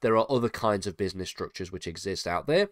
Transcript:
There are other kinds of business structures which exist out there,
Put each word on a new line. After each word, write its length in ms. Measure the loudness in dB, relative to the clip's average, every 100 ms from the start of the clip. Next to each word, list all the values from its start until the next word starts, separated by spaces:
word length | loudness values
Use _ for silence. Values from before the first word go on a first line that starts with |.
There 160 | 4 4
are 80 | 4
other 220 | 2 2
kinds 380 | 0 0 0 -2
of 100 | -2
business 320 | -4 -4 -8
structures 420 | -8 -8 -8 -10
which 140 | -8 -8
exist 400 | -6 -4 -4 -2
out 220 | -2 2
there, 200 | 2 2